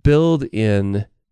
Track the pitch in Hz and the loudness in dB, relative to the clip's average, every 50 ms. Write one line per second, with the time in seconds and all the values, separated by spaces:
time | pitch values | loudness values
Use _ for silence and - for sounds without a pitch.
0 | - 143 147 151 165 165 165 151 131 - - 101 110 107 104 101 98 101 98 101 | 0 2 2 4 2 2 0 -2 -4 -6 -4 -2 0 0 0 0 0 -2 -4 -4
1 | 107 - _ _ _ _ | -6 -8 _ _ _ _